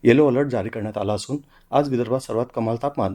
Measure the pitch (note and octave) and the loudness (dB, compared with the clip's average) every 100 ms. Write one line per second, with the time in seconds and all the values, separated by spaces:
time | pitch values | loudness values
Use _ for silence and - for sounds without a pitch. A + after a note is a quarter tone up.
0 | A#2+ B2+ D3 B2+ C#3+ A#2+ G2+ A2+ G#2+ G#2 | 4 6 6 4 0 -2 -4 -6 -6 -4
1 | G2+ G#2 - C#3+ - _ - C3 D3 B2 | -4 -4 -4 -10 -12 _ -2 0 2 0
2 | A#2+ C3 - A2 B2 - A2+ A#2 C#3+ C#3+ | -2 -4 -2 -4 -4 -2 -2 -2 -4 -2
3 | G2 | -4